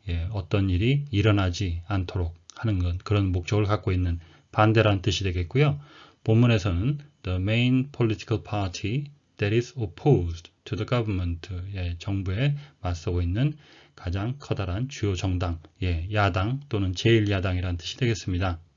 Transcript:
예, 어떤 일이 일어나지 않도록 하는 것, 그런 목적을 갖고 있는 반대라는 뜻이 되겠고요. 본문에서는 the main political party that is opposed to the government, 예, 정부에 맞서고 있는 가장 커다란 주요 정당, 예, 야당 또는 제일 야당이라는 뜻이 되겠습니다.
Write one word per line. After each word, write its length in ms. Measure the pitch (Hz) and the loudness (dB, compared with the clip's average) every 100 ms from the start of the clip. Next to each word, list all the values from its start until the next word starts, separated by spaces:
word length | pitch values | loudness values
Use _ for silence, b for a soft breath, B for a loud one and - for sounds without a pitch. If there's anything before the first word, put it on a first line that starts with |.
| - | -4
예, 180 | 85 85 | -4 -2
어떤 380 | 107 - 104 98 | -6 -2 0 2
일이 360 | 90 113 143 143 | 2 4 2 2
일어나지 680 | 98 104 101 92 87 98 85 - | 2 4 4 2 0 -2 -4 -2
않도록 480 | 101 90 92 85 - _ - | -2 -2 -2 -4 -6 _ -6
하는 240 | 113 95 | -2 0
것, 240 | 87 87 | 0 -2
그런 280 | - 104 95 | 0 2 2
목적을 340 | 90 87 104 101 | 0 0 0 2
갖고 260 | 104 - | 0 0
있는 280 | 92 90 85 B B B | 0 0 -2 B B B
반대라는 500 | - 107 110 104 98 | 4 6 6 4 4
뜻이 220 | 98 92 | 0 0
되겠고요. 560 | 95 87 85 127 147 147 B B B B | -2 -2 -2 2 2 0 B B B B
본문에서는 760 | - 113 120 113 92 87 117 147 - _ | 2 4 6 4 2 0 0 -2 -8 _
the 160 | 95 92 | -6 -2
main 500 | 95 117 123 127 127 | 0 2 2 2 0
political 520 | - 117 104 - 107 | 0 0 0 -2 -4
party 640 | - 104 95 - 98 127 143 - _ - | -2 -4 -4 -4 -4 -4 -6 -14 _ -4
that 180 | 101 113 | 0 0
is 180 | 120 - | 0 -8
opposed 760 | 104 - 151 113 87 85 - _ - | -8 -2 4 4 4 -6 -12 _ -8
to 100 | - | -6
the 80 | 107 | -2
government, 640 | 123 107 95 87 85 - 90 95 | -2 0 -2 -2 -6 -8 -10 -8
예, 220 | 101 87 85 | -6 -6 -6
정부에 560 | - 98 95 95 143 143 B _ | -4 -4 -2 0 0 -2 B _
맞서고 400 | 90 87 - 87 | -6 -4 -2 0
있는 320 | 85 98 143 156 B B B - | 0 2 0 -2 B B B -10
가장 400 | - 92 107 123 | -6 -4 -4 -6
커다란 500 | - 104 95 90 131 | -6 -4 -2 -4 -4
주요 260 | - 104 90 | -2 -2 0
정당, 440 | 95 90 90 85 - _ | -2 0 -2 -4 -10 _
예, 260 | 92 82 90 | -2 -2 -2
야당 480 | 107 98 90 101 135 143 | 2 2 2 0 -2 -4
또는 240 | 107 95 | -2 -2
제일 360 | 87 113 113 104 | 0 4 4 4
야당이라는 480 | 98 95 90 90 85 | 0 0 -2 -2 -4
뜻이 200 | - - | -8 -4
되겠습니다. 640 | 120 110 - 90 92 87 - | -2 -2 -4 -2 -2 -4 -10